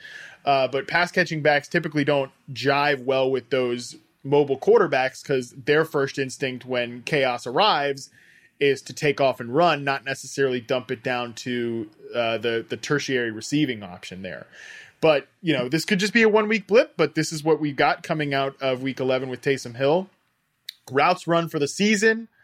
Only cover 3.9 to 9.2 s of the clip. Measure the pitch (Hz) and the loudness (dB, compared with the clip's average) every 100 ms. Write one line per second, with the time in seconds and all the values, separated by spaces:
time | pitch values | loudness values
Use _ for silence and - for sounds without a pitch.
3.9 | - _ _ 135 143 139 135 - 226 170 | -18 _ _ 0 2 2 0 4 6 6
4.9 | 139 131 - - 135 120 135 127 147 156 | 2 0 -4 -2 -2 -2 -8 2 2 2
5.9 | 151 139 - 131 - 135 127 127 123 120 | 0 -2 -4 -8 -4 -6 -6 -6 -4 -4
6.9 | 123 120 156 131 120 - 135 208 165 143 | -8 -2 0 0 0 -4 2 2 2 0
7.9 | 139 - _ _ _ _ _ 139 131 - | -4 -10 _ _ _ _ _ 0 0 -4
8.9 | 127 151 - | -2 -2 2